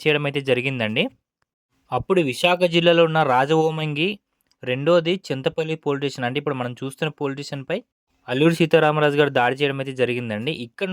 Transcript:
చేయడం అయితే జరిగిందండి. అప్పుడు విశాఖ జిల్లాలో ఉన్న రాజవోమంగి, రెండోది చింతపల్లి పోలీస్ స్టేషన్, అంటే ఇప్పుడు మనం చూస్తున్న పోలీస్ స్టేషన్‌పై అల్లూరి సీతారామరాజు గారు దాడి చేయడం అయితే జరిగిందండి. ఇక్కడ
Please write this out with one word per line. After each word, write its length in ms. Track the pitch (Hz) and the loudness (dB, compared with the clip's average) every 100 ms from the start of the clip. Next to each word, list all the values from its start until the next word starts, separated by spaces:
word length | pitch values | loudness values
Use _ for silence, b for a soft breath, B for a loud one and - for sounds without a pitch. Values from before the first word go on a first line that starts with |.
చేయడం 220 | 156 147 147 | 0 0 0
అయితే 120 | 139 135 | -4 0
జరిగిందండి. 560 | 127 131 131 110 113 233 - _ _ _ _ _ _ _ | 0 0 -4 -2 -2 -4 -6 _ _ _ _ _ _ _
అప్పుడు 280 | 123 117 190 147 | -6 0 0 0
విశాఖ 300 | 123 175 180 180 | 0 0 2 2
జిల్లాలో 280 | 170 170 170 165 | 2 4 4 4
ఉన్న 120 | 160 147 | 2 2
రాజవోమంగి, 760 | 123 139 160 160 156 156 147 175 208 _ _ _ _ | 2 2 2 0 -2 -4 -4 -4 -6 _ _ _ _
రెండోది 520 | 127 127 147 175 165 190 - | -6 -2 2 2 2 -2 -4
చింతపల్లి 480 | 135 135 160 160 160 | -6 -4 -4 -4 -4
పోలీస్ 180 | - 139 | -4 -4
స్టేషన్, 240 | 139 135 123 | -4 -4 -4
అంటే 100 | 131 | -4
ఇప్పుడు 160 | 147 135 | -4 -4
మనం 120 | 123 120 | -6 -8
చూస్తున్న 300 | 135 - 156 151 | -10 -6 -6 -4
పోలీస్ 180 | 143 139 | -6 -6
స్టేషన్‌పై 400 | 143 143 131 180 - _ _ _ - | -10 -12 -8 -8 -8 _ _ _ -6
అల్లూరి 280 | 127 160 165 | 2 2 4
సీతారామరాజు 580 | 165 160 156 151 151 143 | 4 4 4 4 2 4
గారు 120 | 147 135 | 2 2
దాడి 180 | 120 131 | 2 2
చేయడం 180 | 143 139 | -2 -2
అయితే 100 | 135 131 | -6 -2
జరిగిందండి. 520 | 120 123 120 107 123 160 120 | -2 -2 -4 -6 -6 -8 -10
ఇక్కడ 220 | - 190 | -8 -4